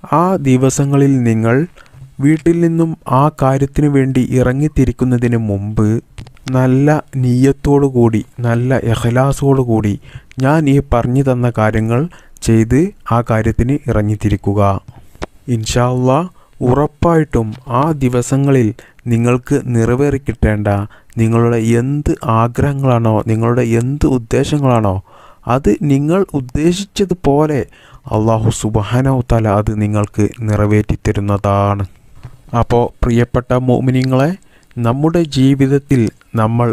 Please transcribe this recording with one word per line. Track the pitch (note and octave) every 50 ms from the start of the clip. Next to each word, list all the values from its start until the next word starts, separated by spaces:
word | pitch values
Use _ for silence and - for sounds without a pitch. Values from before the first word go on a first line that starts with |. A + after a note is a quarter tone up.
| - - -
ആ | D3 E3+ F#3 F#3+ F3
ദിവസങ്ങളിൽ | C#3 C3+ B2+ B2 C3 C3 - - C#3+ C#3 C#3 C#3 C#3+ C#3 C#3 C3 B2
നിങ്ങൾ | A#2 A2+ A2 A2 A2+ A#2+ C3 D#3 F3 - - - - _ - - - - -
വീട്ടിൽ | C3+ C#3+ D#3 D#3 - E3 E3+ E3+
നിന്നും | E3+ E3+ E3 E3 E3 E3 D#3+ - - -
ആ | - B2+ C#3+ D3+ D3+
കാര്യത്തിനു | - - C3 C3+ C3+ C#3 C#3 - - D3 D3
വേണ്ടി | C#3+ C#3 C3+ C3 C3 C3 B2 -
ഇറങ്ങിത്തിരിക്കുന്നതിന് | A#2+ B2+ B2 B2 B2+ C3+ D3 D#3 - - C3 B2 B2 - B2+ B2+ B2 B2 A#2+ A#2+ A#2+ A#2
മുമ്പ് | A2+ G#2+ G2+ G2 G2 G#2 G#2+ G#2+ A2 G#2+ A2 A#2+ - _ - - - - - - - -
നല്ല | C3 B2+ B2+ B2+ B2+ C3 C#3 D3 D3+ D3+ - - -
നിയ്യത്തോടു | C#3 B2+ B2+ B2 B2 C3 C#3 C#3 - - D3 C#3+ C#3+ C#3+ C#3
കൂടി, | C3 B2 A#2 A#2 A2 A2 - - - -
നല്ല | A#2+ A#2+ A#2 A#2 B2 B2+ - A2+ -
ഇഖ്ലാസോടു | A#2 A2+ G#2+ - A#2+ A#2+ B2 C3 C#3 C3+ - C#3+ C#3 C3+ C3+
കൂടി | C3 A#2+ A2+ A2 G#2 G#2 G2+ - - - - - - - - -
ഞാൻ | C3 C3 D3 E3 D#3+ C#3
ഈ | C3+ C#3+ C#3
പറഞ്ഞു | - - A#2+ A2+ A#2 B2 C3+ C#3
തന്ന | C3+ B2+ B2 B2 B2
കാര്യങ്ങൾ | A#2+ - G#2+ G#2+ G#2+ A2 A2 A2 A#2 A#2+ D3 F3 - - - - - -
ചെയ്ത് | - - A2+ A2+ A2 A2 A#2+ C3 E3 G3+ G3+ - - -
ആ | A2+ A#2
കാര്യത്തിന് | A#2+ - A#2 A2 A2 A2+ A2+ - A#2+ A#2+ C#3 D3 - -
ഇറങ്ങിത്തിരിക്കുക. | A2+ G#2+ G#2 G#2 G#2+ G#2 - G#2 G2+ G2 - - G2+ G#2 G2+ G2 G2 G2 - - - - - - - - - - _ - _ -
ഇൻഷാ | B2 A2+ A2 - - B2+ B2 B2
അല്ലാ | B2+ B2+ B2+ B2+ C3 D3 E3+ F#3 - - - _ _ - C#3+
ഉറപ്പായിട്ടും | B2+ B2 C3+ D3 D3+ _ _ - F3 E3+ D#3+ D#3 D3 - A#2+ A2+ A2 G#2+ B2 - -
ആ | A#2+ B2 C#3 D#3+
ദിവസങ്ങളിൽ | E3 D3 C3+ B2+ B2 B2 A#2+ - - C3+ C#3 C#3 C#3 C3 A#2+ G#2+ - - - - _ _ - B2
നിങ്ങൾക്ക് | A#2 A2+ A#2 A#2+ B2 B2+ A#2+ - C#3+ C#3+ -
നിറവേറിക്കിട്ടേണ്ട | B2 B2 A2+ A2+ A2+ A#2+ B2 C#3+ C#3+ C#3 C#3 C3+ - - - - A2+ G#2+ G#2 G#2 G#2 G2+ G2+ G2+ G#2 - - _ _ - A#2
നിങ്ങളുടെ | A2+ A2+ A2+ A#2 A#2 A#2 A#2 A#2 A2+ A2+ A#2 A#2
എന്ത് | A#2+ C3+ C#3+ D3 D3 - - - -
ആഗ്രഹങ്ങളാണോ, | A2 A2+ A2+ A2+ A#2+ A#2+ - C3+ C#3+ C#3+ C3+ C#3 C3+ B2 A#2 A#2 A2+ A2 G#2+ - A2
നിങ്ങളുടെ | A2 A2 A2+ A#2 A#2+ B2
എന്ത് | B2 A#2 A2+ A2+ A#2 B2+ C#3 D3 - -
ഉദ്ദേശങ്ങളാണോ, | C#3 B2+ A#2 - - A#2+ C#3 C#3 D#3 D3 C#3 C3 B2 A#2 A2 G2+ F#2 F#2+ - _ - - - - - _ - -
അത് | A#2 C3+ C#3+ - G#3 -
നിങ്ങൾ | G3 D3 C#3 C3+ C#3+ D3+ E3 F#3+ G3 - -
ഉദ്ദേശിച്ചതുപോലെ | C#3+ C3 B2 - D3 D3+ E3+ F3+ F#3 G3+ - _ - G#3 F#3 F#3 F3 _ C#3+ C#3 C#3+ D#3 D#3 D3+ C3+ G#2+ - - - - - - - _ -
അല്ലാഹു | - A2 A2 A2+ A2+ A2 A2 A2+
സുബ്ഹാനഹു | A2+ - - A2 G#2+ A2+ G#2 G2 A2 B2 C3 C3+ C3+ B2+
വ | B2 _
തആല | A#2+ A2+ A2 A2
അത് | G2 G#2 G#2+ G#2+ A2 G#2
നിങ്ങൾക്ക് | G#2+ G#2 G#2 G#2 G#2 G2+ - - G#2 G2+ - -
നിറവേറ്റിത്തരുന്നതാണ്. | A#2+ G#2+ G#2+ G#2 G#2 G#2 G#2 G#2+ G#2+ - - - _ - G#2+ G#2 G2+ G2+ G2+ G2+ - G2+ G2 G2+ G2+ G2+ G2+ G2+ G2 - - - _ - - - - - - - - - - A#2
അപ്പോ | A#2 - B2+ A#2+ A#2+ - - - -
പ്രിയപ്പെട്ട | B2+ A#2 A#2 A#2+ - _ C3 B2 _ B2+
മുഅ്മിനീങ്ങളെ, | B2+ B2+ B2+ B2 B2 B2 C3 B2+ C3 B2+ C3 C3 B2+ C3+ D3+ F#3 F#3+ - - _ - _ _ - B2
നമ്മുടെ | A#2 A#2 A#2+ C3+ C#3+ D#3+ E3 F3 E3+
ജീവിതത്തിൽ | D#3 C3+ C3+ C3 C3+ C#3 C3+ C3+ C3+ C#3 C#3+ C#3 - C#3 B2+ A2+ G#2 - _ _ _ _
നമ്മൾ | A2+ A2 A2 A2+ A#2 A#2+ A#2